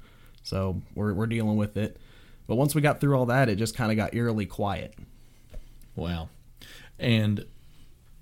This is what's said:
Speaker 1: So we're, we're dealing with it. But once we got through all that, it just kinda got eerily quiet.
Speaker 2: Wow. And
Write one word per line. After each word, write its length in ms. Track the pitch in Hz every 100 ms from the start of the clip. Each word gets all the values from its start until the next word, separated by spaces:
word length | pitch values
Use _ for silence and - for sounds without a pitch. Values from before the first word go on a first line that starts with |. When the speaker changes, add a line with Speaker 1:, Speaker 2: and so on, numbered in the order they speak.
| - - - -
Speaker 1:
So 400 | - 95 95 92 95 -
we're, 180 | 104
we're 140 | 95 110
dealing 300 | 113 110 107
with 200 | 104 -
it. 200 | 107 - - - - - -
But 80 | 113
once 180 | 143
we 80 | 156
got 200 | 147 135
through 160 | 143 135
all 80 | 123
that, 220 | 123 131
it 80 | 98
just 200 | 110 -
kinda 160 | 110
got 220 | 110 101 113
eerily 320 | 120 107 98
quiet. 480 | - 101 85 - - - - - - - - - - - -
Speaker 2:
Wow. 340 | 82 85 80 - - - - - - -
And 480 | 127 113 107 104 - - - - - - - -